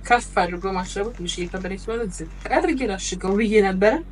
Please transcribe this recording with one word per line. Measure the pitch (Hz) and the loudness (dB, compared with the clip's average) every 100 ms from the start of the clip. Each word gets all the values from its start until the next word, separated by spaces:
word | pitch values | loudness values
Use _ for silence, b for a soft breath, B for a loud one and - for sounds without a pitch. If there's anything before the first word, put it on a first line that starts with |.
ከፍ | - 240 - 208 | 4 2 4 0
አድርጎ | 175 180 190 | 0 -2 -2
ማሸጉ | 185 185 202 214 | -4 -4 -4 -6
ትንሽ | 240 175 | -4 -6
እየከበደኝ | - 175 185 185 190 | -4 -6 -6 -6 -8
ስለሆነ | - 226 214 | -6 -4 -4
ዝቅ | - 160 - - | -6 -12 -10 0
አድርጌ | 277 349 262 240 | 2 2 0 -2
ላሽገው | 190 - 185 185 202 | -2 -6 -4 0 2
ብዬ | 220 214 | 4 6
ነበረ። | 196 185 208 302 - | 4 6 4 4 -4